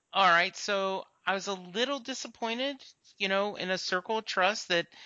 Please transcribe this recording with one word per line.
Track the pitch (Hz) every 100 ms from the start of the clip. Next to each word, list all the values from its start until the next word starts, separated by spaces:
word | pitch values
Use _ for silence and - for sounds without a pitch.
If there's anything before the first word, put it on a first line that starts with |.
| _
All | 190 190
right. | 170 185 -
So | - 196 190 190 - _ -
I |
was | 190 185
a |
little | 190 180 190 254 277
disappointed, | 240 254 247 - 226 233 269 269 - - _ -
you | 196
know, | 196 208 -
in | 185
A | 185
Circle | - 185 180 220
of |
Trust | 214 - 185 214 -
that | 175 170 -